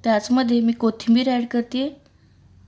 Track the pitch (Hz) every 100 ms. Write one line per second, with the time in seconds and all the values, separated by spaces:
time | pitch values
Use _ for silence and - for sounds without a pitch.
0 | 233 214 214 254 240 240 233 233 226 220
1 | - 233 254 247 233 240 233 254 285 285
2 | _ _ _ _ _ -